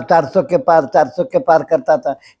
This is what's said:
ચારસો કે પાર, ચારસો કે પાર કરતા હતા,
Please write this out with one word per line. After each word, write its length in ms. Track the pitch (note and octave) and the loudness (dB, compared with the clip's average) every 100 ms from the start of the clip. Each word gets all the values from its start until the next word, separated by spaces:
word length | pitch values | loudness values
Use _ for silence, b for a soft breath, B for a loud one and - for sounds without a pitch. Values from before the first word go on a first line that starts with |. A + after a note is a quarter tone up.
| - | 2
ચારસો 360 | E3+ D#3 F#3+ | 0 0 -2
કે 160 | - E3+ | -2 -2
પાર, 240 | D#3 E3 C3+ | 2 2 2
ચારસો 320 | D#3+ D3+ - | 0 0 -2
કે 160 | D#3+ F3 | -4 -2
પાર 200 | C#3 D#3+ | 0 0
કરતા 340 | C#3 D#3+ C3 D#3 | 0 -2 0 -2
હતા, 180 | C#3+ C3+ b _ | -2 -10 b _